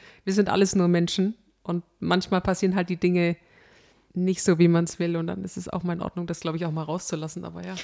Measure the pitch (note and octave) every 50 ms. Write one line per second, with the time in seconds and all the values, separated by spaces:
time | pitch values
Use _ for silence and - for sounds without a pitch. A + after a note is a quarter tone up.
0 | - - - _ - F#3+ F#3+ G#3 G3+ F#3 - F#3+ G3+ F#3 - F#3+ F3 F3 F3 E3+
1 | E3+ E3+ - G3 F#3 G#3 A3+ _ _ _ _ _ - - F3 F3 - _ _ -
2 | - E3 F3+ F#3 - - G3 F3+ - G3 F3+ - G3+ F#3+ F#3 G3 F3 F3+ F3+ E3+
3 | - F3+ F3+ F3+ F3 E3+ E3 - _ _ _ _ _ _ _ _ _ _ _ _
4 | _ _ - F3+ F3+ F#3 F#3 - - G3+ F3 D#3+ F3 E3+ E3+ E3+ E3+ E3+ - -
5 | F3 E3+ E3+ E3 E3 E3+ F#3 F#3+ F#3+ F3+ - F#3+ F3+ - - F3+ E3+ F3 E3+ E3+
6 | - - - F3+ F3 E3+ E3+ - - E3 D#3+ D#3+ F3 E3 D3+ D#3+ D#3 D3+ E3 F3+
7 | - - F3 D#3 D#3 D#3 - F3+ F3 E3+ E3 E3+ F3 F3+ F#3+ F#3